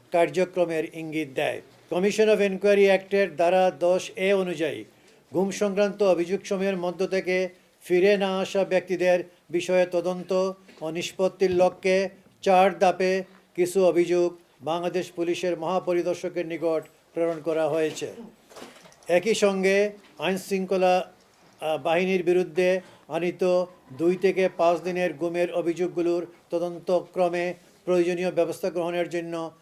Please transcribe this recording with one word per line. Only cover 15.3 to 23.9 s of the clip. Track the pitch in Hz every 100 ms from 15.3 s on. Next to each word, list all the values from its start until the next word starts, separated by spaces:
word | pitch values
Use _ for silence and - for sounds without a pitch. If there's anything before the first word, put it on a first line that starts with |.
| 175 180 165
মহাপরিদর্শকের | 160 185 180 175 170 175 180 170 165
নিকট | 165 165 160 151 _ _
প্রেরণ | - 165 165
করা | 151 160 156
হয়েছে। | 160 156 147 131 98 233 _ _ - - - - _ -
একই | 175 190
সঙ্গে | 208 202 190 190 196 208 202 - -
আইনশৃঙ্খলা, | 156 190 - 196 185 190 185 180 - - _ _ _ -
আহ, | 151 151
বাহিনীর | 147 165 185 190
বিরুদ্ধে | 170 180 175 156 180 185 180 - -
আনিত | 156 175 175 185 180 175 - -